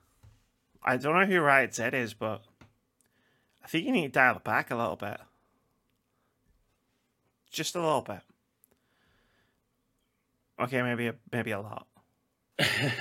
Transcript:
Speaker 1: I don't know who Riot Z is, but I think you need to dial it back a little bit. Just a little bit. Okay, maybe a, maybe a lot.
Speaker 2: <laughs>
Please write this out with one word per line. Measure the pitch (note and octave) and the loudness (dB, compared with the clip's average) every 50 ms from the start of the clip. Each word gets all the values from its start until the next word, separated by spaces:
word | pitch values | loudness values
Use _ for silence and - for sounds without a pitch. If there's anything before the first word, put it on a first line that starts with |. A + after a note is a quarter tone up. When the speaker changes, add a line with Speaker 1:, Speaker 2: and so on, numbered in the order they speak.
| _ _ _ _ - - - _ _ _ _ _ _ _ _ _ - | _ _ _ _ -20 -20 -20 _ _ _ _ _ _ _ _ _ -2
Speaker 1:
I | - B2+ B2+ | 0 0 0
don't | B2+ C#3+ D#3 F3+ | 0 2 2 4
know | F#3+ | 4
who | G3 F#3+ F3+ | 4 4 4
Riot | D#3 C#3+ C#3 C3+ B2+ A2 - | 6 6 6 6 6 4 0
Z | - A2+ A#2+ C3+ | -2 -2 -2 0
is, | C3 B2 A2 G#2+ | -2 -2 -4 -6
but | - A2+ A2 G#2+ G#2+ - _ _ - - - _ _ _ _ _ _ _ _ _ _ _ _ _ _ _ _ _ _ - | -6 -6 -6 -6 -6 -10 _ _ -20 -20 -20 _ _ _ _ _ _ _ _ _ _ _ _ _ _ _ _ _ _ -10
I | - | -6
think | - D#3+ E3+ | -4 -2 -2
you | C4 | 0
need | C4 A3 D#3+ C3+ - | 0 0 0 0 2
to | D3+ | 4
dial | C3 B2 A2+ - | 4 4 4 2
it | - | 0
back | - A2 B2+ D#3 - | -2 0 0 0 -2
a | C3+ | -2
little | A#2 A#2 G#2 E2 | -2 -2 -2 -4
bit. | - - - - - - - _ _ _ _ _ _ _ _ _ _ _ _ _ _ _ _ _ _ _ _ _ _ _ _ _ _ _ _ _ _ _ _ _ _ _ _ _ _ _ _ _ _ _ _ | -6 -8 -8 -10 -10 -14 -20 _ _ _ _ _ _ _ _ _ _ _ _ _ _ _ _ _ _ _ _ _ _ _ _ _ _ _ _ _ _ _ _ _ _ _ _ _ _ _ _ _ _ _ _
Just | - - D#3+ - - | -10 -8 -8 -6 -4
a | F3+ | -2
little | E3+ D#3+ D3+ C3 | 0 0 2 0
bit. | A2 - G#2 F2 - _ _ _ _ _ _ _ _ _ _ _ _ _ _ _ _ _ _ _ _ _ _ _ _ _ _ _ _ _ _ _ _ _ _ _ _ _ _ _ _ _ _ _ _ _ _ - | 0 -4 -8 -12 -14 _ _ _ _ _ _ _ _ _ _ _ _ _ _ _ _ _ _ _ _ _ _ _ _ _ _ _ _ _ _ _ _ _ _ _ _ _ _ _ _ _ _ _ _ _ _ -6
Okay, | A#2+ B2 C3+ B2+ | -4 -2 0 0
maybe | B2 B2 A#2+ A#2 A#2+ A#2 | 0 0 0 -2 -2 -4
a, | A2+ - _ - | -4 -6 _ -6
maybe | - A#2+ A2 A2+ | -4 -4 -2 -2
a | G#2+ G2 | -4 -6
lot. | G#2 G#2+ A2 - - - _ _ _ _ _ _ _ _ _ _ _ _ _ - | -6 -10 -12 -14 -16 -18 _ _ _ _ _ _ _ _ _ _ _ _ _ -2
Speaker 2:
<laughs> | - - - A#2+ A#2 C#3+ A#2+ - | 0 0 0 0 -2 -2 -2 0